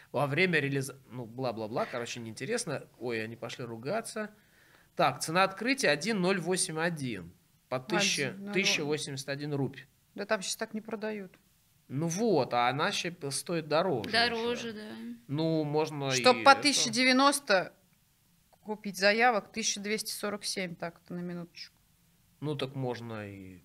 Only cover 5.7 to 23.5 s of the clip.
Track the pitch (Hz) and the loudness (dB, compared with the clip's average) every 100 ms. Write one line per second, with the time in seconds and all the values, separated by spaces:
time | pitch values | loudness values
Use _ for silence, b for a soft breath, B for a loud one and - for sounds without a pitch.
5.7 | 269 185 147 185 214 175 196 160 180 - | 2 4 2 2 2 2 2 0 0 0
6.7 | 156 170 160 131 98 85 - _ _ _ | 0 -2 0 -4 -4 -8 -16 _ _ _
7.7 | 127 131 175 196 - 135 - 202 190 196 | -6 0 2 2 2 -2 -4 -4 0 2
8.7 | - 147 151 147 135 - 139 147 139 123 | 0 0 -2 -2 -8 -6 -6 -4 -2 -2
9.7 | - - _ _ - 202 220 185 - 220 | -4 -18 _ _ -12 -4 -2 -2 -6 -6
10.7 | 214 214 220 214 214 185 - _ _ _ | -8 -8 -8 -6 -8 -10 -18 _ _ _
11.7 | _ _ 131 165 170 233 160 120 120 123 | _ _ -2 -2 0 4 4 4 2 2
12.7 | 135 180 196 180 175 139 135 - 170 151 | 2 0 0 -4 -6 -6 -6 -2 -4 2
13.7 | 151 185 127 - 226 240 233 233 233 233 | 2 4 0 2 2 2 0 -2 -4 -6
14.7 | 214 214 220 233 233 - 143 160 160 151 | -10 -12 -12 -12 -12 -6 0 2 2 2
15.7 | 151 156 151 139 131 240 240 277 269 277 | 0 0 -2 0 4 4 6 8 8 6
16.7 | 262 247 220 254 254 277 285 - 190 156 | 2 0 2 4 6 6 4 2 2 2
17.7 | - _ _ _ _ _ _ _ _ - | -10 _ _ _ _ _ _ _ _ -10
18.7 | 208 202 180 202 220 247 214 202 220 214 | -8 -8 2 4 6 6 4 -2 -4 -2
19.7 | 202 202 214 214 - 208 202 - - 180 | -2 -2 -4 -4 -6 -4 -4 -4 -4 -6
20.7 | 170 170 170 _ 180 175 175 170 - - | -6 -10 -10 _ -8 -8 -8 -10 -14 -18
21.7 | _ _ _ _ _ _ _ 143 139 131 | _ _ _ _ _ _ _ -6 -4 -4
22.7 | 135 127 117 117 110 104 98 92 | -4 -4 -4 -8 -8 -10 -12 -16